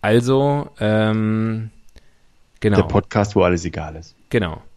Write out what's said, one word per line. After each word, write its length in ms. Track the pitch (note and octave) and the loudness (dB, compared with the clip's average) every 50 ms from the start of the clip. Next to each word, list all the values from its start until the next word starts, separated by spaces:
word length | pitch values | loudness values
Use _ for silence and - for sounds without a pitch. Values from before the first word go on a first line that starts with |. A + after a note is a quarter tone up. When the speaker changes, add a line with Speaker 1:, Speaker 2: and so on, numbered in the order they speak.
Speaker 1:
Also, 680 | - G#2+ A2 A#2+ A#2+ B2 C3+ C3+ C#3 C#3+ C#3+ D3 C#3+ - - - | 2 4 2 2 2 2 0 2 2 0 0 -2 -4 -10 -8 -4
ähm, 920 | G#2+ G#2+ G#2+ G#2+ G#2+ G#2+ A2 A2 A2 G#2+ A2 A2 A2 A2+ A2 A2 A2+ A2 _ - - - _ - _ _ _ _ _ _ _ _ _ _ _ _ | -2 0 2 2 2 0 0 0 -2 -2 -2 -2 -2 -4 -4 -6 -8 -10 _ -18 -20 -20 _ -20 _ _ _ _ _ _ _ _ _ _ _ _
genau. 180 | - G#2+ G#2 | 0 2 4
Speaker 2:
Der 60 | G2 F#2 | 4 2
Podcast, 520 | - G2 G2+ F#2+ - - A2 G2+ G#2 - | 2 0 0 -2 0 0 0 0 2 2
wo 60 | G2+ F2+ | 2 4
alles 220 | F2+ F2+ F2 E2+ | 4 2 0 -2
egal 300 | F2 D#2+ E2 D#2+ D#2 D#2 | -6 -8 -8 -10 -10 -12
ist. 200 | D#2 D#2+ - _ _ _ _ | -16 -18 -20 _ _ _ _
Speaker 1:
Genau. 320 | - A#2+ G2+ E2+ D#2 - - - - | -4 -2 -2 -2 -8 -10 -14 -20 -20